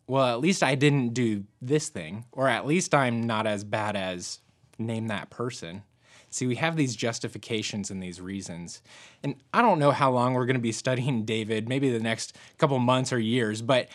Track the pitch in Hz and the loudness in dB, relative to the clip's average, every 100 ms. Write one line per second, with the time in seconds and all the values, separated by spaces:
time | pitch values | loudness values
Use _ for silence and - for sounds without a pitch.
0 | - 135 127 117 160 190 139 139 143 143 | -2 2 2 2 0 2 2 4 4 4
1 | 120 117 117 104 98 - 123 151 - 101 | 0 0 0 0 -6 -10 -2 0 -2 -10
2 | 80 104 120 - 135 113 120 175 175 147 | -10 -10 -12 0 2 2 2 0 2 2
3 | 127 117 117 107 110 104 104 110 107 101 | 2 0 0 0 0 -2 -4 -4 -2 -4
4 | 92 90 87 - _ _ _ - 113 113 | -4 -6 -8 -12 _ _ _ -8 -6 -4
5 | 113 101 - - 123 127 82 92 - _ | -4 -6 -8 -8 -8 -8 -12 -14 -16 _
6 | _ - - - 127 120 160 160 131 107 | _ -20 -12 -6 -2 0 0 2 0 0
7 | 117 113 110 107 - 110 104 107 98 95 | -4 -4 -8 -10 -6 -4 -4 -6 -6 -6
8 | 92 85 90 98 92 85 87 - _ - | -8 -10 -8 -8 -8 -10 -12 -16 _ -20
9 | - - 143 123 - 202 233 170 143 131 | -20 -10 -8 -8 -2 2 4 6 4 4
10 | 135 123 123 127 123 131 113 110 127 127 | 4 4 2 2 2 0 0 -2 0 0
11 | 135 120 110 110 107 110 113 131 139 117 | 0 -2 0 -2 -2 -2 -2 0 2 2
12 | 113 113 - - - - 156 135 123 127 | 0 -2 -4 -14 -14 0 2 2 4 4
13 | 127 127 110 123 110 107 117 127 - | 2 0 2 2 0 -2 2 2 2